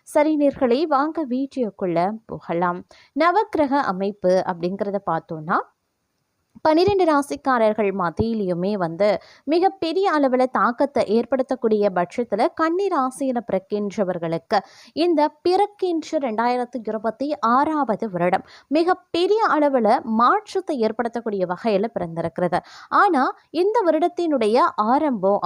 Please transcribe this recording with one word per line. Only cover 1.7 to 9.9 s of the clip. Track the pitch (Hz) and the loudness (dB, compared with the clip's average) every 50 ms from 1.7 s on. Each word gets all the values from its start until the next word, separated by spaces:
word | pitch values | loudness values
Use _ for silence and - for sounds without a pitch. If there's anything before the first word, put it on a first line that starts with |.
| - - 202 180 165 165 175 196 220 220 - | -4 -4 -4 -2 0 0 0 0 -4 -6 -12
போகலாம். | - - 160 - - 170 170 180 175 175 180 190 - - - - _ _ 277 | -14 -14 -14 -8 -6 -4 -2 -2 -2 -2 -4 -10 -16 -20 -20 -20 _ _ 0
நவக்கிரக | 311 349 359 415 453 427 - 320 294 262 269 285 | 2 2 2 2 0 0 0 -2 0 0 0 -2
அமைப்பு | - - 185 180 196 202 202 - - 185 185 185 170 | -2 -2 -4 -2 -4 -4 -4 -2 0 2 2 2 2
அப்படிங்கிறத | - 185 170 165 180 196 196 208 202 190 202 - | -2 -4 -4 -4 -4 -4 -4 -6 -4 -4 -6 -4
பார்த்தோம்னா, | - 165 165 - - 165 160 156 160 202 339 508 - _ _ _ _ _ _ _ _ _ _ _ _ _ _ _ _ _ - | -2 -4 -4 -4 -8 -10 -10 -4 -2 -2 -2 -2 -4 _ _ _ _ _ _ _ _ _ _ _ _ _ _ _ _ _ -2
பன்னிரெண்டு | _ 311 311 320 370 392 415 381 370 | _ 2 4 4 4 4 4 2 2
ராசிக்காரர்கள் | 320 302 285 277 - 330 285 - 269 254 240 220 214 214 233 214 196 | 4 2 2 0 -2 -6 -6 -2 0 0 2 2 2 2 0 0 -2
மத்தியிலையுமே | 190 196 175 170 160 - 214 226 233 220 202 180 180 170 180 196 214 | 0 -2 -2 -4 -2 -2 -2 -2 -2 -2 -2 -2 -2 -2 -2 -2 -2
வந்து | 202 175 160 165 165 202 214 190 - - - - - _ | -2 -2 -4 0 0 2 2 2 0 -4 -10 -20 -14 _
மிகப்பெரிய | - 302 349 339 392 392 - - 320 | 0 0 2 2 2 0 0 -4 -2